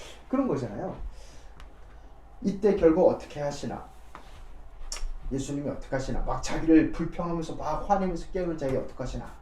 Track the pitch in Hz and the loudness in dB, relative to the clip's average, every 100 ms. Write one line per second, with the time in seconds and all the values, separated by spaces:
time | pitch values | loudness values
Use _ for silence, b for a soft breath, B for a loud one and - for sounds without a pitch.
0 | B B - 262 254 143 120 98 - - | B B -2 0 2 0 -2 -4 -6 -6
1 | - B B B B B - - - - | -10 B B B B B -16 -18 -18 -18
2 | - - - - 196 190 208 190 165 160 | -18 -18 -18 -4 -2 2 4 8 8 10
3 | - - - 147 143 143 123 - - - | 8 6 -2 -6 -4 -4 -6 -8 -10 -16
4 | - B B B - - - - - - | -16 B B B -14 -14 -14 -10 -8 -4
5 | - - - 135 139 143 143 - - 135 | -4 -4 -4 -4 -4 -4 -4 -6 -4 -2
6 | 127 117 - 131 - - 147 160 - - | 0 0 0 0 0 2 8 8 8 2
7 | 170 - 175 170 160 135 143 156 - 196 | -2 -2 -2 -2 -4 -6 -4 -2 2 2
8 | 190 170 - 190 175 156 135 131 - - | 2 -2 -4 -4 -2 -2 0 -2 -2 -6
9 | 127 123 - - | -6 -6 -8 -12